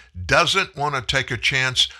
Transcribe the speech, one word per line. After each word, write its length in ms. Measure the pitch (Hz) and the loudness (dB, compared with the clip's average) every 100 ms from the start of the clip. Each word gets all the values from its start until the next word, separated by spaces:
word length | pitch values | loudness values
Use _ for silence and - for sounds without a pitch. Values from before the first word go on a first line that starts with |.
| - 90 90 | -18 -10 0
doesn't 500 | 143 156 190 170 143 | 2 4 0 -2 -4
want 180 | 147 | -4
to 60 | 135 | -4
take 300 | - 135 123 | -2 -2 -2
a 60 | 117 | -2
chance 520 | - 135 131 123 - | 0 0 0 0 -2